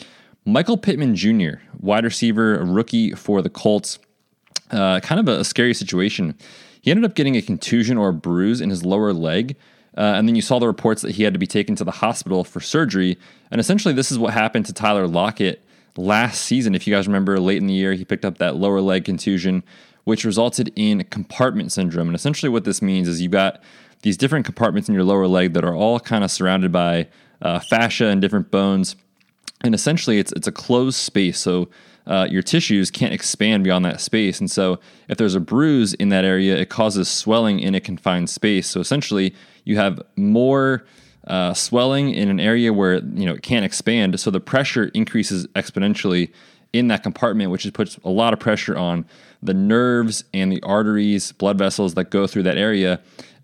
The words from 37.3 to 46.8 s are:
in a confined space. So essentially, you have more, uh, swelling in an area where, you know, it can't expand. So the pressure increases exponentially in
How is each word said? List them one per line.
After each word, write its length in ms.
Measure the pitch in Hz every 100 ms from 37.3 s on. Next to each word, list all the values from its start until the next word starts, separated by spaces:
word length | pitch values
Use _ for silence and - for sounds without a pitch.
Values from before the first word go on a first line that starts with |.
| 113 110 98
in 160 | 76 95
a 40 |
confined 480 | - 87 - 90 87
space. 380 | - 110 98 -
So 120 | 95
essentially, 560 | 87 143 - 104 95 - - _ -
you 120 | 107
have 240 | 98 87 - -
more, 680 | 101 110 127 139 135 127 - _ - _ -
uh, 260 | 92 90
swelling 580 | 92 - 120 127 139 143
in 160 | - 101
an 100 | 98
area 340 | 104 117 117
where, 220 | 104 95 90
you 320 | - - 92
know, 60 |
it 100 | 80
can't 200 | - 120
expand. 560 | 95 - - 117 98 92
So 120 | -
the 80 | 95
pressure 460 | - 131 139 123 101 107
increases 500 | 110 113 98 92 -
exponentially 840 | 95 - - 98 104 101 90 87 - - _ _
in 140 | 117